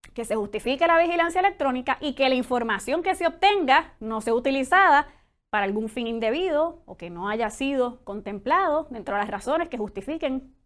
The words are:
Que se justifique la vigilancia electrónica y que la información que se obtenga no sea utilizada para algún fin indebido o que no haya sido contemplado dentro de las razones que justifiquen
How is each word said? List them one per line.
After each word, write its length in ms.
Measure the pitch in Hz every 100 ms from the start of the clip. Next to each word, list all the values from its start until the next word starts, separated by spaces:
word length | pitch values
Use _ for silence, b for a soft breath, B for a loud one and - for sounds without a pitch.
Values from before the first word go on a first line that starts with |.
| -
Que 140 | - 226
se 100 | 214
justifique 500 | 202 208 233 269 339
la 120 | 330
vigilancia 420 | 339 339 339 359
electrónica 560 | 392 392 277 254 254 254
y 140 | 294
que 140 | 254 262
la 60 |
información 680 | 254 - 247 233 196 - 320
que 120 | 370
se 120 | 370 339
obtenga 680 | 330 392 403 269 285 320 -
no 220 | 220 220
sea 140 | 233
utilizada 760 | 233 269 269 262 370 370 285 - b b _ -
para 140 | 208
algún 240 | 196 208 220
fin 180 | 254 233
indebido 760 | 226 220 285 370 302 330 330
o 140 | - 185
que 100 | 175
no 220 | 175 196
haya 180 | 220 220
sido 560 | - 269 269 247 247
contemplado 840 | - 202 - 202 254 339 370 294 311
dentro 240 | 233 190
de 80 | 202
las 80 | 214
razones 400 | 202 240 320 339
que 80 | 247
justifiquen 760 | 208 196 190 311 285 262 262 _